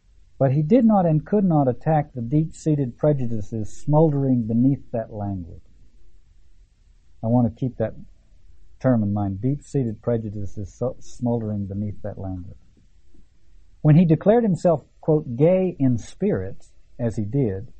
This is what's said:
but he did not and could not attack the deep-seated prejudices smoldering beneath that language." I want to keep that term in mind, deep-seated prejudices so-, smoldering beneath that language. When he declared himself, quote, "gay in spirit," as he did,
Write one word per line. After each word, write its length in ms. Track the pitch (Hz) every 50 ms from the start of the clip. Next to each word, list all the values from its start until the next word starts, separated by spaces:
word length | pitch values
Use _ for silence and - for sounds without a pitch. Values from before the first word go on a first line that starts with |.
| _ _ _ - - _ - -
but 120 | 135 131 131
he 100 | 151 151
did 200 | 151 208 269 226
not 220 | 220 214 196 175
and 200 | 165 156 151 151
could 180 | - 202 214 196
not 240 | 185 165 196 139
attack 460 | 127 117 - - 156 160 151 143 - -
the 80 | 127
deep-seated 760 | 117 117 143 151 160 165 - - - 160 151 143 139 120 117
prejudices 800 | - - 151 147 139 127 113 117 110 107 - 117 110 107 - -
smoldering 680 | - - - 147 151 165 160 143 139 139 135 127 123 113
beneath 420 | 107 113 117 123 135 139 - - -
that 220 | - 113 113 - 117
language." 480 | 104 101 101 98 92 87 82 - - - - - - - - - - - - - - - - - - - - - - - _ _ _ _ _ _ _ _ - - -
I 60 | -
want 200 | 113 120 123 120 110
to 100 | - -
keep 160 | 139 123 -
that 180 | - 113 110 - - - - - - _ _ - - - - - - - - - -
term 240 | - 131 127 113 104
in 100 | 101 101
mind, 280 | 104 104 98 95 95
deep-seated 600 | 110 131 143 143 - - - 143 127 113 104 -
prejudices 720 | - 120 120 113 110 107 98 107 101 95 - 107 98 - -
so-, 220 | - 123 127 - -
smoldering 680 | - - - - 127 120 117 120 113 107 107 101 101
beneath 340 | 92 98 101 104 104 101 -
that 160 | - 101 98
language. 400 | 98 98 95 95 90 87 92 - - _ - _ _ _ _ _ _ - - - - - _ _ - - - - - - - - -
When 160 | - 151 147
he 80 | 160 185
declared 380 | 156 160 147 - 190 220 240 226
himself, 420 | 208 170 - - 180 160 - - _ _ _
quote, 340 | - - 156 156 151 135 117
"gay 400 | 120 147 170 185 185 185 180 175
in 200 | - 135 131 123
spirit," 760 | 110 - - - - 185 214 175 101 92 95 - - - - - - - _ -
as 200 | - 123 117 104
he 80 | - 104
did, 480 | 101 117 143 135 107 95 98 117 - -